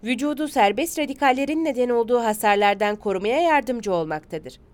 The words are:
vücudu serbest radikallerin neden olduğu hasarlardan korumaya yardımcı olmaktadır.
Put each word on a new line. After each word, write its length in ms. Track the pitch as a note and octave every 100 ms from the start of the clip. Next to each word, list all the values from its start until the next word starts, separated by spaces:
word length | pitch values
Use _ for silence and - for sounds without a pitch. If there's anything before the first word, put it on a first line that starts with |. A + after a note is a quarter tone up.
vücudu 440 | A3 B3+ D4 D4 D4+
serbest 520 | A#3+ G3+ G#3+ E4 D#4+
radikallerin 680 | C#4+ C4+ C#4 C4 C#4 D#4+
neden 240 | D#4+ B3+ B3
olduğu 300 | A#3 A3+ A#3+
hasarlardan 760 | A3+ G#3+ G#3+ G3+ G3+ G3+ G#3
korumaya 460 | G#3 G#3 F#3+ G#3 C#4+
yardımcı 520 | E4+ D4 - A#3+ G#3
olmaktadır. 680 | F3 D#3+ D#3 - D#3 C3 - _